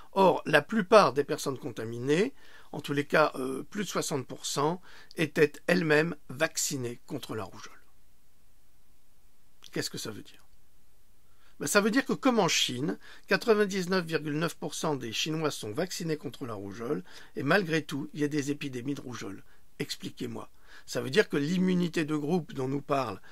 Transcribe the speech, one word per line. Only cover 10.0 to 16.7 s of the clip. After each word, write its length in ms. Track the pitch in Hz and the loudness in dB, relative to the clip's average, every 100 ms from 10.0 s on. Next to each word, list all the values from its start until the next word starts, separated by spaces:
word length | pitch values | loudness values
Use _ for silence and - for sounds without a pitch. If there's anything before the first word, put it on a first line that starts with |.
| 120 | -8
veut 100 | 101 | -10
dire ? 240 | - - - - - - - - - - - - - - | -12 -16 -16 -16 -16 -16 -16 -16 -16 -16 -16 -16 -14 -6
Ben, 80 | 147 | 2
ça 140 | 214 | 4
veut 100 | 214 | 6
dire 140 | 254 | 4
que 80 | 269 | 2
comme 260 | 214 262 226 | 2 4 6
en 100 | 170 | 4
Chine, 500 | - - 123 156 214 - - - | 4 2 0 -2 -4 -8 -16 0
quatre-vingt-dix-neuf 800 | 190 240 208 208 196 175 185 | 2 6 6 6 2 2 0
virgule 340 | 165 160 151 147 | 2 -2 0 0
neuf 160 | 165 | 0
pour 200 | - 147 | -2 -6
cent 200 | - 170 | -2 0
des 180 | 139 117 | 0 -2
Chinois 380 | 104 165 160 151 | -2 -2 0 0
sont 220 | - 110 | -2 -4
vaccinés 440 | 110 180 - 165 151 | -2 -2 -2 -2 -2
contre 300 | 143 - 123 | -4 -8 -6
la 80 | |
rougeole, 480 | 104 101 | -6 -6